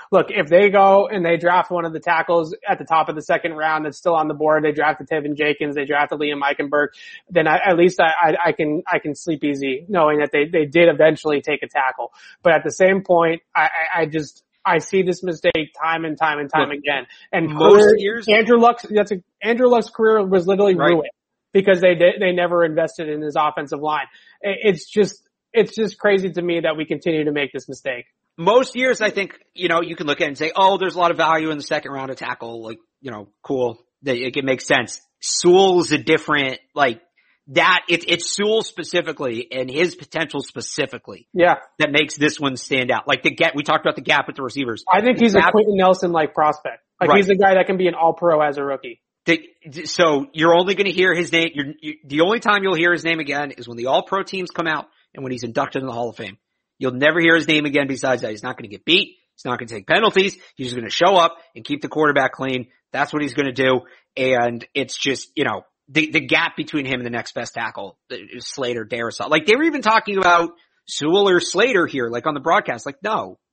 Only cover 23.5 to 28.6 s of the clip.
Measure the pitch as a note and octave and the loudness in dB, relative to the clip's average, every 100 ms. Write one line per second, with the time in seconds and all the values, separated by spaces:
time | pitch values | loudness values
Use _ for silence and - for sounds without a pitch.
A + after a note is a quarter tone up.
23.5 | D3+ C#3+ D3 D3+ D3+ C3+ - _ _ G3+ | -2 -6 -6 -4 -4 -6 -14 _ _ -8
24.5 | F#3 A3 F3 - G#3 G3 - _ _ _ | -2 0 0 -2 -2 -2 -4 _ _ _
25.5 | A#3 G3+ - G#3 - G#3 G3 F#3 E3+ F3 | 0 0 -2 -6 -2 0 0 0 -4 -4
26.5 | E3+ E3 D#3 D3+ D3 F#3 D#3 D3+ D3 C#3 | -2 -2 -4 -4 -4 -2 -2 -2 -2 -4
27.5 | C3+ - C3 C#3 B2 - _ _ - E3+ | -6 -14 -12 -10 -10 -12 _ _ -4 4
28.5 | A#3+ | 4